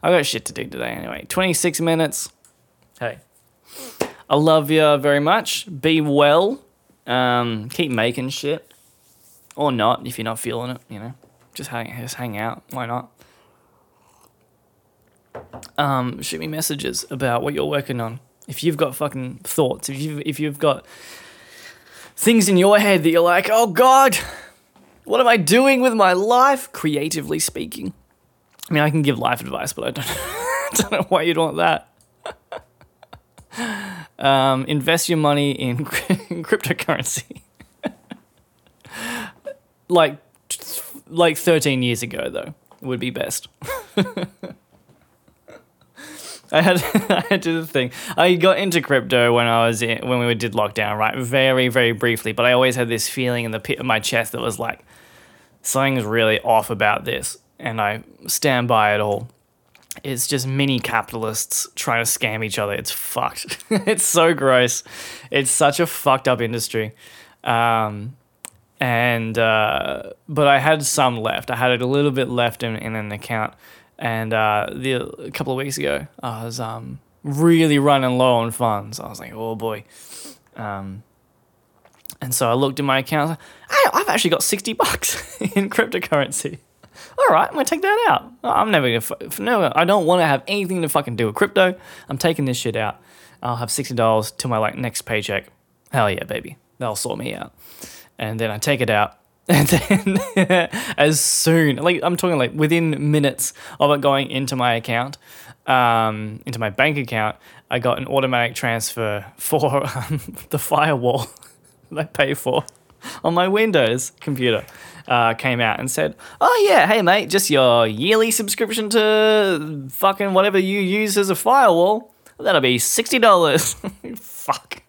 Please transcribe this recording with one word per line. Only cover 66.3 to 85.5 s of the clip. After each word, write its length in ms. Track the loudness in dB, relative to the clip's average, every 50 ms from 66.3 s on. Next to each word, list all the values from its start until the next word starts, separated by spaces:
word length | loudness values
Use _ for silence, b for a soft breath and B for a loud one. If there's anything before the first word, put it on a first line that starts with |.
| 0 0
industry. 520 | 0 -4 -4 -6 -6 -4 -4 -4 -4 -6 -10 B B B B B B B B B -4
Um, 720 | -2 0 2 2 2 2 2 0 -2 -4 -8 -10 -12 -14 _ _ _ _ _ _ -20 _ _ _ _ _ _
and, 580 | -2 0 0 0 2 0 0 0 -2 -2 0
uh, 760 | 2 2 4 4 2 2 0 0 -2 -4 -4 -6 -8 -10 -12 -16 _ _
but 200 | -6 0 2 4
I 120 | 4 4 4
had 240 | 4 4 2 2 0
some 340 | -2 0 2 2 2 0
left. 340 | 0 -4 -4 -4 -4 -4 -6
I 40 | -4
had 240 | 0 2 2 2 0
a 60 | 0
little 260 | 0 0 2 2 0
bit 160 | 0 0 -2
left 360 | -2 0 0 0 0 -2 -4 -6
in, 120 | -6 -6
in 200 | -6 -8 -8 -8
an 160 | -6 -6 -8
account. 420 | -10 -10 -8 -6 -4 -4 -4 -6 -8 b b b b b b b b -8 -6
And, 300 | -4 -4 -4 -4 -2 0
uh, 340 | 2 2 2 2 0 -2 -4
the, 220 | -6 -6 -4 -2 -2
a 360 | -2 -4 -6 -10 -14 -14 -12
couple 220 | -8 -6 -4 -4 -4
of 40 |
weeks 200 | -4 -6 -6 -6 -4
ago, 260 | -2 -2 -2 -4 -6 -10 _ -12
I 220 | -10 -10 -10 -8 -10
was, 160 | -10 -10 -8
um, 400 | -8 -8 -10 -10 -12 -14 -16 -16 _ _ _ _ _
really 560 | -8 -2 2 4 6 6 6 4 4 4 4
running 380 | 4 4 4 4 4 0 2
low 180 | 4 4 4 4
on 160 | 4 2 -2
funds. 480 | -4 -2 -2 -2 -2 -2 -6 -10 -12 -12
I 80 | -12
was 120 | -12 -14 -14
like, 120 | -16 -14 -12
"Oh, 220 | -10 -8 -8 -6
boy." 300 | -6 -6 -6 -6 -8 -12 B B B B B B B B B B B B _ _
Um, 480 | -12 -10 -8 -8 -8 -10 -12 -14 -14 -18 _ _ _ _ _ _ _ _ _ _ _ _ _ _ _ _ _ _ _ _ -20 -14 _
and 140 | -8 -6 -2
so 140 | -2 0 0
I 40 | 2
looked 260 | 2 0 -2 -2 -4
in 60 | -2
my 140 | 0 0 0
account. 220 | 0 0 -2 -2
I 100 | 0 -2
was 60 | -4
like, 340 | -8 -12 -20 -20 -20 -12 -2
"Hey, 180 | 2 2 2 4 2 0
I've 80 | 0 0
actually 220 | -2 0 2 0
got 120 | 0 0 0
sixty 300 | -2 -2 -2 -4 -6 -2
bucks 680 | -2 -2 -2 -2 -4 -4 -6 -6 -6 -10 -14 -12 -8
<laughs> 140 | -8 -2